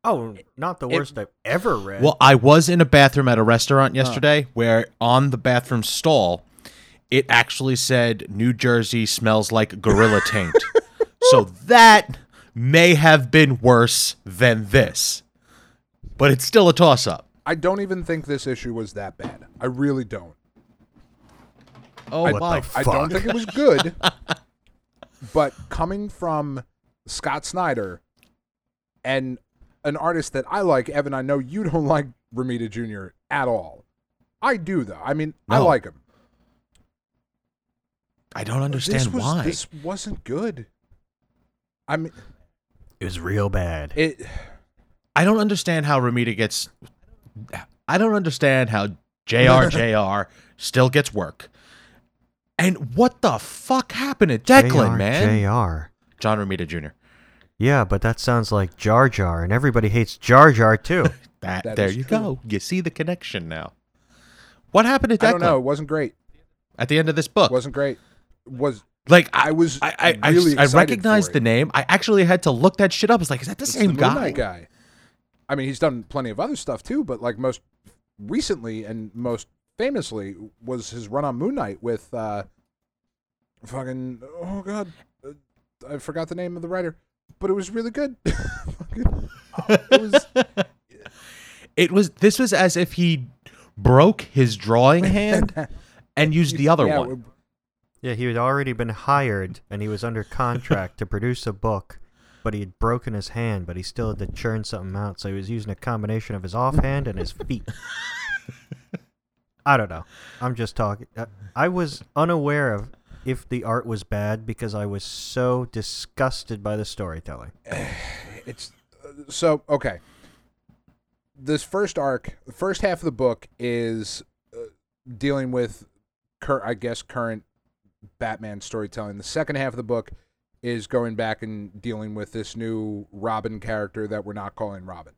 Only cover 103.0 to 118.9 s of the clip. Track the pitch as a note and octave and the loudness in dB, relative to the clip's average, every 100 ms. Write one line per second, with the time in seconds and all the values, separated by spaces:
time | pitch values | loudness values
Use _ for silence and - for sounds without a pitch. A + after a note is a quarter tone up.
103 | B2+ G#2 - A#2 A#2 G2+ F2 F2 F#2 - | -4 -10 -8 -6 -4 -4 -6 -10 -10 -6
104 | A2 G2+ F#2+ - A#2 A2 G#2+ G#2 F#2+ G2 | -6 -6 -8 -6 -6 -6 -8 -10 -10 -8
105 | G#2 F#2 G2 G2 F#2+ A2+ G#2 G2 - A2+ | -8 -8 -10 -8 -8 -8 -8 -10 -8 -6
106 | G#2+ A2+ - G2+ F#2 G#2+ C3 C3 C3 C#3 | -4 -6 -6 -10 -8 -4 0 2 0 -2
107 | C3 F#2+ - - - A#2+ - - - A5 | -6 -8 -10 -10 -10 -8 -10 -16 -14 -14
108 | A#5+ A#5+ A5+ G5+ - - _ - _ - | -12 -12 -10 -10 -12 -20 _ -20 _ -18
109 | _ _ _ _ _ _ C#3+ C3+ G2+ E2 | _ _ _ _ _ _ 0 0 0 -10
110 | - - - - B2+ A#2+ A2+ - G#2+ G#2 | -16 -20 -20 -10 -8 -6 -6 -4 -4 -4
111 | - - A2+ G2+ G2 B2+ E3 F3+ D#3+ - | -12 -14 -16 -16 -14 -4 -2 -2 -4 -8
112 | - - E3 E3+ C#3+ D3 C3+ G#2 G2+ - | -8 -2 0 0 -2 -2 -2 -4 -10 -18
113 | _ - C3 B2+ - B2 A2+ A#2+ A#2 A2 | _ -12 -8 -8 -8 -8 -4 -4 -4 -10
114 | - G#2 G#2 A2 A2 A2 A2+ G#2 G#2 G2 | -6 -6 -4 -6 -8 -10 -8 -6 -8 -8
115 | - - - B2+ B2 B2+ B2 A2 G#2+ - | -10 -14 -10 -4 -2 -2 -6 -10 -10 -12
116 | - - C3 - - G#2+ G#2 G#2+ G#2 - | -14 -4 -4 -4 -12 -10 -6 -6 -8 -10
117 | F#2 D#2+ - C2 A1+ _ - - - - | -12 -12 -14 -16 -18 _ -14 -12 -10 -12
118 | - - - G#2+ B2 G#2+ - _ _ | -14 -16 -18 -20 -18 -18 -20 _ _